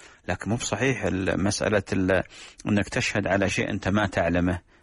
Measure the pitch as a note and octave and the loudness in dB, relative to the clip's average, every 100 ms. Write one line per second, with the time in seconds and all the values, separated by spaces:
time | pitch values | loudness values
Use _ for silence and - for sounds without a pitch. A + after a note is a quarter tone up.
0 | - - - F2+ F#2+ A#2 - G2+ C3 A#2+ | -20 -12 -6 -4 -2 -4 -2 0 0 0
1 | G2 F#2 F#2+ F2+ G2 - G2+ G#2 - G2 | 0 0 0 0 0 0 0 0 0 0
2 | F#2 F#2 - - - - - G#2 G2 B2+ | 2 2 0 -8 -20 -8 -2 0 0 -2
3 | - G#2+ F2 G2 G2 - A2+ G2 - G#2 | -2 0 0 2 2 0 -2 -2 0 0
4 | G#2 - E2+ F2 F2+ F2+ - _ | 2 2 2 2 2 0 -6 _